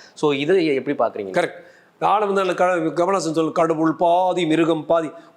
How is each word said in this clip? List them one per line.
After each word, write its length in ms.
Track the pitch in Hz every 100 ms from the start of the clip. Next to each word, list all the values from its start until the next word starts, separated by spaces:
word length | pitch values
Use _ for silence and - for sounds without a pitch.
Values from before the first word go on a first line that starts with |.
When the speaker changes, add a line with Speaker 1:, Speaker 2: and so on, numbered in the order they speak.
| -
Speaker 1:
So 200 | - 151
இதை 320 | 139 147 190 160
எப்படி 320 | 135 131 139
பாக்குறீங்க? 300 | 113 110 98
Speaker 2:
கரெக்ட். 760 | 175 170 - - - _ _
ஆழம் 300 | 165 202 202
தான் 220 | 196 185 175
க-, 500 | 180 175 160 151 175
கமலஹாசன் 120 | 196
சொல்ல, 340 | 160 156 156
"கடவுள் 420 | 175 165 156 160
பாதி, 520 | 156 170 175 185 180 160
மிருகம் 400 | 160 160 160 -
பாதி." 260 | 165 151 - -